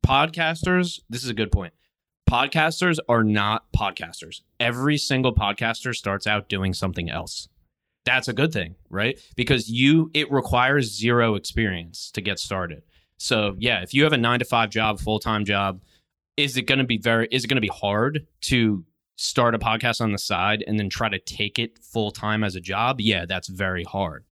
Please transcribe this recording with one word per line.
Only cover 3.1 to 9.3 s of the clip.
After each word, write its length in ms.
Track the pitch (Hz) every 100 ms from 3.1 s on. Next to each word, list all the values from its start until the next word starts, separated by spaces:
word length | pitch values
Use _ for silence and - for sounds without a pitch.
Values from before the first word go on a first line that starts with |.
| 117
not 500 | 107 107 104 110 _
podcasters. 680 | - 101 92 82 - 80 - _ _
Every 400 | 120 120 139 147
single 360 | - 135 127
podcaster 600 | 113 101 101 113 113 127
starts 320 | 117 - 98 -
out 220 | 107 101
doing 260 | 98 95
something 340 | 90 95 90 85
else. 400 | 65 90 - - _ _ _ _ _
That's 240 | - 127 123
a 40 |
good 200 | 113 156
thing, 220 | 160 82 95 _
right? 280 | 92 110 135 -